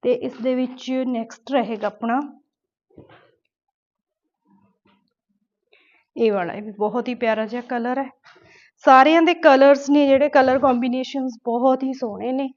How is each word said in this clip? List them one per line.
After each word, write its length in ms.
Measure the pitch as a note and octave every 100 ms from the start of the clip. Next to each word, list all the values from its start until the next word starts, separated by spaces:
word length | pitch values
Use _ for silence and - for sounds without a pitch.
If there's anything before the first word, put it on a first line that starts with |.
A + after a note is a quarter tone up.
ਤੇ 100 | A#3+
ਇਸ 200 | B3 B3+ -
ਦੇ 140 | A#3+ B3+
ਵਿੱਚ 360 | B3+ B3+ - C4 C4
ਨੈਕਸਟ 440 | A#3+ A3+ - -
ਰਹੇਗਾ 360 | C#4 G#3+ A3 G#3
ਆਪਣਾ 320 | G#3 A3+ A#3+ D4 - _ _ _ _ _ _ - - _ _ _ _ _ _ _ _ _ _ _ _ B5 _ _ _ _ _ _ _ _ _ _ _ _ _ _ _ _ -
ਇਹ 160 | A3+
ਵਾਲਾ, 220 | G3+ E3+
ਇਹ 80 | -
ਵੀ 100 | G#3+
ਬਹੁਤ 360 | G3+ G#3 A3 A#3
ਹੀ 60 | A#3+
ਪਿਆਰਾ 300 | A#3 G#3+ A3
ਜਿਹਾ 160 | A#3+
ਕਲਰ 380 | A#3+ B3 A#3 B3+
ਹੈ। 100 | C4+ _ _ _ _ _ _ _ -
ਸਾਰਿਆਂ 360 | C4 C4+ E4
ਦੇ 120 | E4+
ਕਲਰਸ 560 | E4+ E4+ C4+ C#4 C#4 C#4
ਨੇ 160 | D4 C#4
ਜਿਹੜੇ 220 | C4+ C#4+
ਕਲਰ 300 | C#4+ C4 C4
ਕੰਬੀਨੇਸ਼ਨਸ 760 | C#4 B3 B3+ B3+ C4 C#4 C4 A3+ -
ਬਹੁਤ 380 | A#3 C4 C4
ਹੀ 100 | C4+
ਸੋਹਣੇ 380 | C4 A#3+ G3 A3+
ਨੇ। 160 | C4 C4+